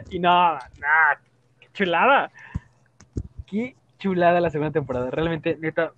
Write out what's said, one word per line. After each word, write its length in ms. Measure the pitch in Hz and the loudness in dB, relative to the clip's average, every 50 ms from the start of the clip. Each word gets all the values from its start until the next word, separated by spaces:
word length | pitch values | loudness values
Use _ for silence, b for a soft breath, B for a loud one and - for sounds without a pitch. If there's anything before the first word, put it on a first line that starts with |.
| - - | -8 -10
y 80 | 190 175 | -6 -2
no, 360 | 180 175 175 175 175 170 156 | 2 2 4 4 4 2 0
no, 40 | 135 - - _ - 147 147 156 160 156 147 139 - _ _ _ _ _ _ _ _ | -2 -10 -16 _ -6 -2 2 4 4 4 2 2 -2 _ _ _ _ _ _ _ _
qué 80 | _ _ | _ _
chulada. 580 | - - 196 170 165 170 208 254 277 226 143 - B B B B B B B B B _ _ _ _ _ - _ - - - - _ - - | -6 -4 -2 0 0 2 4 4 4 4 2 -2 B B B B B B B B B _ _ _ _ _ -18 _ -12 -12 -12 -12 _ -20 -14
Qué 300 | - 190 214 247 254 - _ _ _ _ - | -6 -6 -6 -6 -6 -10 _ _ _ _ -6
chulada 420 | - 196 185 175 175 170 175 175 | -4 -2 0 4 4 4 4 4
la 100 | 175 165 | 0 0
segunda 220 | 147 147 151 156 | -2 -4 -4 -2
temporada. 380 | 147 156 135 131 127 123 123 127 | -2 -4 -4 -4 -6 -4 -4 -4
Realmente, 460 | 143 156 165 165 165 156 - 165 151 151 | -4 -4 -2 -2 -4 -2 -4 -4 -4 -4
neta, 320 | 160 156 - 170 160 156 - | -6 -6 -2 -2 -4 -4 -6